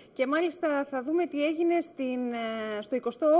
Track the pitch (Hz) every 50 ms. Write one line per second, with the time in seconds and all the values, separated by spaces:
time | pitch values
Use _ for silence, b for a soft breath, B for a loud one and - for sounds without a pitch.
0 | B B - - 254 262 294 320 359 330 - - 339 302 285 277 285 277 269 262
1 | 240 294 320 349 349 - 285 294 294 320 311 320 349 339 349 339 320 - - -
2 | 262 254 254 247 247 240 233 233 226 220 226 220 220 220 214 208 214 - 262 240
3 | 240 240 233 - 320 302 311